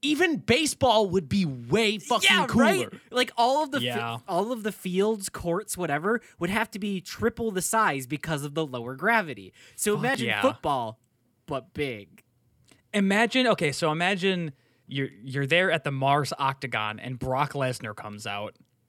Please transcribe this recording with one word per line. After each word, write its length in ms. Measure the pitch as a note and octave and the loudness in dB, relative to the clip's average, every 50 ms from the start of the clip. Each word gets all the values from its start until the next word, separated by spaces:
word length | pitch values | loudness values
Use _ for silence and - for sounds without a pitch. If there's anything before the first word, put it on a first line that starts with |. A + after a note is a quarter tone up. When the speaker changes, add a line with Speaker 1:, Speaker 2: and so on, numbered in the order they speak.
Speaker 1:
even 360 | - C#4+ D4+ C#4 F4+ F4+ D#4 F#3 | 0 0 2 2 2 2 2 -2
baseball 680 | - - A#3 C#4 D#4+ C4+ - _ - B3+ A3 G#3+ G#3+ G3 | 2 2 2 2 2 0 0 _ 4 4 6 6 4 4
would 180 | E3+ F#3+ E3 C3 | 2 -2 0 0
be 160 | - G3+ F#3 | 0 0 2
way 540 | D#3 C3+ B2 A#2+ A#2 C#3+ G#3 - G#3 G#3+ G#3 | 0 -2 -6 -4 0 2 2 4 2 0 -2
fucking 280 | - - A#3+ G#3+ - G4 | -2 0 0 4 6 6
Speaker 2:
Yeah, 180 | F#4+ F4+ D4+ B3 | 6 6 4 4
Speaker 1:
cooler. 160 | - G3+ C#4 | 4 6 6
Speaker 2:
right? 240 | D#4 F#4+ F#4+ - - - - _ _ | 6 6 4 0 -2 -8 -16 _ _
Like, 200 | - B3 B3 A#3+ - - | 0 0 0 0 2 2
all 260 | A#3 A#3+ C4+ D4 D#4 | 4 4 4 2 2
of 80 | C#4 | 0
the 80 | C4 C#4 | -2 -2
fi- 60 | B2 | -2
Speaker 3:
Yeah. 320 | B2 A#2+ A#2+ A#2 A#2 A#2 A#2 _ - | -2 -2 -2 -4 -4 -6 -8 _ -2
Speaker 2:
all 240 | F3+ F3 G3+ A3+ | 0 0 0 0
of 120 | B3+ A3+ G3+ | -2 -4 -4
the 80 | G#3+ | -6
fields, 580 | G3 - - F#3 F3 F#3 G3 G#3+ A3+ G#3 G3 - | -6 -4 -6 -4 0 2 2 2 2 -2 -4 -10
courts, 480 | _ - - F3 E3+ F#3+ G#3+ - - F3+ | _ -6 -2 -2 -2 -2 -2 -6 -6 -4
whatever, 420 | F3+ D#3 C#3+ D3 D#3+ G3+ A#3 A#3 - - - _ | -2 -2 -2 0 0 0 0 -2 -2 -8 -10 _
would 100 | E3+ F3 | -4 -2
have 220 | G3 A3+ A3 - | 0 0 -2 -2
to 80 | - G3+ | -6 -8
be 200 | F#3+ G#3 G3 F#3 | -6 -4 -4 -6
triple 520 | - - - - G3+ A3+ - - A#3 A3+ | -6 -10 -10 -2 -2 -2 -2 -2 -6 -4
the 100 | G3 F#3 | -2 -2
size 460 | E3+ - - A3 G#3+ F#3+ D3 C#3 C3 B2 | -4 0 2 2 2 2 2 -2 -4 -6
because 360 | D3 C#3+ - D#3 D#3+ C#3+ C#3+ | -8 -8 -4 -4 -4 -4 -4
of 100 | D3 C#3+ | -6 -4
the 100 | D#3+ D#3+ | -4 -4
lower 300 | C#3+ B2+ B2 A#2 A#2+ C3 | -4 -4 -8 -8 -8 -8
gravity. 580 | C3 D3+ G#3 A#3 A3+ G3 D#3 C3 G#2 G2 F#2 _ - - - - | -2 0 2 2 2 0 -2 -10 -12 -14 -20 _ -20 -20 -20 -10
So 180 | - - G#3+ G#3 | -4 -2 0 0
Speaker 3:
Fuck 60 | G#3 - | 0 0
Speaker 2:
imagine 240 | B3 C4+ - B2+ A#2+ | 0 0 0 0 -2
Speaker 3:
yeah. 140 | A2 G#2 | 0 2
Speaker 2:
football, 580 | G#2 C4 - - - D#3+ C#3+ C3 A#2+ A2 A2 _ _ _ _ _ _ _ _ _ _ | 2 2 0 0 -2 -2 0 0 -2 -4 -8 _ _ _ _ _ _ _ _ _ _
but 280 | - D3 C3+ A#2+ _ _ | -6 -6 -6 -6 _ _
big. 500 | - D3 C#3 A#2+ G#2 G2+ _ - - _ _ _ _ _ _ _ _ _ _ _ _ _ _ - | -4 -4 -4 -4 -8 -12 _ -20 -20 _ _ _ _ _ _ _ _ _ _ _ _ _ _ 0
Speaker 3:
Imagine, 540 | G#3 G3+ F#3+ G3 G#3 A#3 A#3 - C4 B3+ A#3+ | 2 2 4 4 4 2 2 2 2 4 4
okay, 240 | G#3 - E3+ D3 | 2 2 2 -2
so 200 | C3+ - - D#3+ | 0 0 0 0
imagine 600 | D3+ D#3+ F3 F3+ G#3 F#3 E3+ G3 F#3+ F3+ E3+ D#3 C#3 _ _ _ _ _ _ _ | 0 0 0 0 0 0 0 0 0 0 -4 -6 -8 _ _ _ _ _ _ _
you're, 220 | C#3 C#3 C#3 A2+ - - G#2+ | -6 -6 -6 -6 -8 -14 -12
you're 240 | C3+ B2+ C#3 C#3 C3+ | -6 -4 -2 0 4
there 240 | D#3 F3 F#3 F#3+ | 4 4 4 4
at 120 | D#3+ D#3+ - | 2 0 0
the 80 | D3+ | -2
Mars 420 | C#3 C3+ C3+ C3+ C#3+ D3 C#3+ C3+ - - | -2 0 2 4 4 4 2 0 -2 -2
Octagon 600 | C#3 C3+ C3+ C#3 - B2 A#2 A2 G#2+ G#2+ G#2+ A2 | -2 -2 -2 -2 -8 -6 -4 -4 -4 -4 -6 -8
and 180 | - B2 B2+ A#2 | -10 -10 -10 -6
Brock 360 | C3+ C3 C3 C3 D3 C#3+ - | -4 -2 0 0 -2 -2 -2
Lesnar 420 | C#3+ C3+ C3 B2+ - A2+ A2+ G#2 | -2 -2 -2 -2 -4 -8 -10 -10
comes 320 | - - G#2+ G#2 G#2 G2+ G#2+ | -10 -12 -12 -12 -10 -10 -8
out 280 | G2+ G2+ G#2 G#2 - _ - _ _ _ _ | -8 -8 -8 -10 -12 _ -20 _ _ _ _